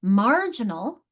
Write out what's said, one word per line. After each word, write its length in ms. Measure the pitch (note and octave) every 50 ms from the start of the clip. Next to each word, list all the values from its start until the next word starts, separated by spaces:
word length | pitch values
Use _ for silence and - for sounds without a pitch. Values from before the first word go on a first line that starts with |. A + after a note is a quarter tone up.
Marginal 1000 | _ F#3 F#3+ G3+ G3+ A3+ C#4 E4+ F#4+ G4 E4+ - A#3+ G#3 F3 E3 F3+ A#3 F4 - _ _